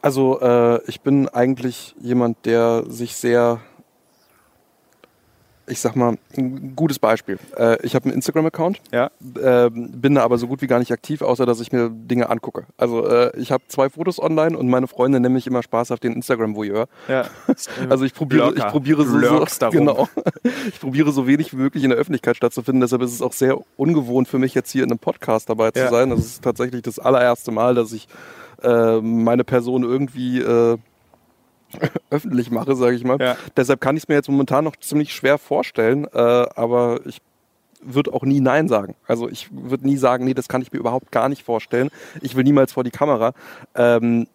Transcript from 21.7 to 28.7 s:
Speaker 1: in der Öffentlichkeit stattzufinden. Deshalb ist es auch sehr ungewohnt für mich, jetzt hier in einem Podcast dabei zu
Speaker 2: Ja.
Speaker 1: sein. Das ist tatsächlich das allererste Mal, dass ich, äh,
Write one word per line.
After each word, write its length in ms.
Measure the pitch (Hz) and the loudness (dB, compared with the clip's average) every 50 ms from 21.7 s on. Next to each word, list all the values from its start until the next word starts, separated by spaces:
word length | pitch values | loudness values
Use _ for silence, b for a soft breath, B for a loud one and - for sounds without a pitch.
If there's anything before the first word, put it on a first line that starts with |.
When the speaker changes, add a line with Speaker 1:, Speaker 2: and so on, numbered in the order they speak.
| - 151 135 | 0 0 2
Speaker 1:
in 60 | 131 | 2
der 100 | 123 117 | 2 2
Öffentlichkeit 380 | 143 - 139 120 - - 120 | 0 -2 -2 -2 0 -2 0
stattzufinden. 420 | - - 120 - 131 117 - 131 131 | 2 0 -2 -2 -2 -2 0 2 2
Deshalb 220 | 123 117 127 120 | 2 2 0 -2
ist 100 | 127 120 120 | -2 -4 -4
es 80 | 117 | -4
auch 120 | 127 123 - | -6 -6 -2
sehr 260 | - 131 131 135 - - _ _ | 0 2 2 2 -2 -4 _ _
ungewohnt 520 | - 139 160 170 151 127 117 123 131 127 - | -2 0 2 2 0 0 0 0 0 0 0
für 100 | - 131 | 0 -2
mich, 140 | 131 131 - | -2 0 0
jetzt 160 | 131 - - | -2 -4 -2
hier 120 | - 135 127 | -2 -2 0
in 40 | 123 | 0
einem 80 | 120 113 | -2 -4
Podcast 500 | - 165 - - - - 113 107 - - | -4 -6 -6 -4 -2 -2 -2 -2 -2 -4
dabei 220 | 113 110 113 113 | -2 0 0 0
zu 100 | - 123 | 0 0
Speaker 2:
Ja. 80 | 131 123 | 0 2
Speaker 1:
sein. 200 | 120 120 131 135 | 2 2 2 2
Das 100 | 120 110 | 0 -2
ist 200 | - - - - | -2 -4 -10 -4
tatsächlich 420 | - 127 113 - 123 127 127 123 - | -4 -4 -2 -2 -4 -4 -4 -8 -8
das 160 | 123 107 - | -8 -10 -2
allererste 520 | - 127 135 123 123 123 123 - - 123 | 2 2 4 4 4 2 2 0 -4 -6
Mal, 240 | 110 107 113 127 127 | -2 0 2 2 2
dass 160 | 123 113 107 | 2 0 -2
ich, 160 | 113 107 - B B B B B B B B B B - - | -6 -14 -14 B B B B B B B B B B -2 0
äh, 360 | 123 | 2